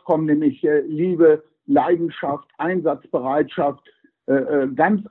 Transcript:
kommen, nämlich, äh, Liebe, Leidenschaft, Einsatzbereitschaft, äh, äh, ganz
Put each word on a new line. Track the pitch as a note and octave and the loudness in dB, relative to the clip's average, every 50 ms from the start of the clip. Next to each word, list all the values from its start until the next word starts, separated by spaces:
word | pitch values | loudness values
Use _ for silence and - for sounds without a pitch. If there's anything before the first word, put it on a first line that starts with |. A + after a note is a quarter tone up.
| _ | _
kommen, | - F3 D#3 D#3+ | -2 0 0 0
nämlich, | D3+ D3+ D3 D#3 D3 C3+ - - | 0 0 2 2 0 -2 0 0
äh, | D#3 D3+ D3 C#3 | 0 2 0 0
Liebe, | C#3+ D#3 D3+ E3+ F#3 F3+ D#3+ E3+ D#3+ D3+ D#3 - _ _ _ _ | -2 -4 -4 -2 -2 2 4 6 6 6 4 0 _ _ _ _
Leidenschaft, | - C#3 D3 D3 D#3+ F3+ E3+ E3+ E3 D3+ - - C#3 C#3+ C#3+ - _ _ | 0 0 2 2 2 0 0 -2 -4 -6 -6 -6 -6 -6 -6 -8 _ _
Einsatzbereitschaft, | - D3 E3 F#3 F#3 D3+ D#3+ C#3+ C3 - _ - D#3 B2 C3 C3+ D3+ D3+ C#3 - - D#3 C#3+ C#3 - _ _ _ _ _ _ _ _ _ | -8 -6 -4 -4 -2 -2 -2 -2 -4 -4 _ -6 -4 -2 -2 -2 -2 -2 -2 -4 -4 -2 -2 -4 -6 _ _ _ _ _ _ _ _ _
äh, | - C3+ | -2 0
äh, | C#3 C3 - D3+ C#3+ C3+ C3 C3 | 0 0 0 -2 -2 -2 -2 0
ganz | B2 D3+ F3+ G#3+ G3 G3+ - | 0 0 2 2 0 -4 -6